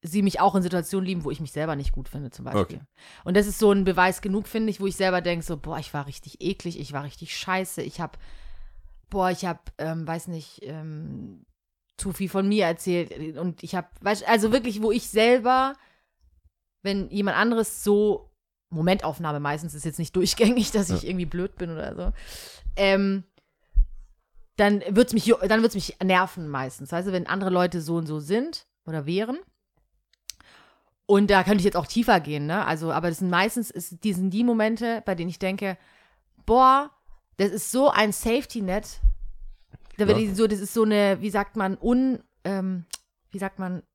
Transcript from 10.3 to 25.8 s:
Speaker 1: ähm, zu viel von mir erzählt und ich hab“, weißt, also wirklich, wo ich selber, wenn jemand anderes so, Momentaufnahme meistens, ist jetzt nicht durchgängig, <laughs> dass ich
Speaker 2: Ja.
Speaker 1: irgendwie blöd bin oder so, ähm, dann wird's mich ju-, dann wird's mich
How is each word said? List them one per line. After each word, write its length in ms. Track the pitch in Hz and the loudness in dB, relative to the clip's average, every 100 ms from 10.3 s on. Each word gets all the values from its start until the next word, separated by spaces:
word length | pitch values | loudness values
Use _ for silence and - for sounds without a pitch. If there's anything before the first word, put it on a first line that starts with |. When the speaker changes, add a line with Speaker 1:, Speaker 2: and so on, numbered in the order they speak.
| 165 147 - | -12 -12 -18
Speaker 1:
ähm, 840 | - 156 156 156 156 139 - - _ _ _ _ _ _ | -14 -12 -12 -12 -10 -12 -14 -18 _ _ _ _ _ _
zu 160 | 196 | -8
viel 160 | - 190 | -4 -4
von 180 | 196 196 | 0 2
mir 200 | 214 180 | 2 2
erzählt 720 | 170 - 175 165 - 156 156 | 0 -2 -2 -2 -8 -12 -6
und 240 | 175 165 | -8 -8
ich 120 | 170 | -8
hab“, 160 | 185 170 - | -8 -8 -6
weißt, 240 | - 208 - | -2 -2 2
also 240 | 226 214 | 4 6
wirklich, 300 | 247 240 208 | 2 0 -2
wo 100 | 214 | 0
ich 160 | 226 - | 0 0
selber, 640 | 220 226 254 233 262 269 277 _ _ _ _ _ _ _ _ _ _ | 2 6 4 4 2 2 -4 _ _ _ _ _ _ _ _ _ _
wenn 260 | 196 202 190 | -4 -4 -4
jemand 260 | 202 202 156 | -2 0 2
anderes 440 | 214 226 214 - | 2 2 -2 -2
so, 480 | 202 208 208 196 - _ _ _ _ | 2 4 4 0 -4 _ _ _ _
Momentaufnahme 720 | 165 170 196 151 156 165 147 | -2 2 2 0 -4 -4 -4
meistens, 340 | 143 147 165 | -4 -4 -6
ist 100 | 147 165 | -8 -8
jetzt 120 | 147 | -6
nicht 160 | 165 | -4
durchgängig, 560 | 185 180 - 220 247 214 | 0 0 4 4 4 2
<laughs> 20 | |
dass 180 | 220 185 | 0 0
ich 120 | - | -2
Speaker 2:
Ja. 60 | - | -2
Speaker 1:
irgendwie 180 | 180 170 | -4 -4
blöd 300 | 175 185 - | -4 -6 -6
bin 140 | 180 | -10
oder 260 | 160 143 - | -8 -8 -4
so, 160 | 180 - - - - - - - | -4 -4 -8 -18 -18 -12 -10 0
ähm, 480 | 196 196 196 196 180 _ _ _ _ - - - - _ _ - - - | 2 4 2 0 -6 _ _ _ _ 2 2 0 -20 _ _ -20 -20 2
dann 260 | 202 208 180 | 4 4 2
wird's 220 | 202 247 | 4 4
mich 120 | 226 202 | 4 4
ju-, 120 | 226 196 | 2 4
dann 140 | 220 | 4
wird's 120 | 226 | 4
mich 220 | 208 | 0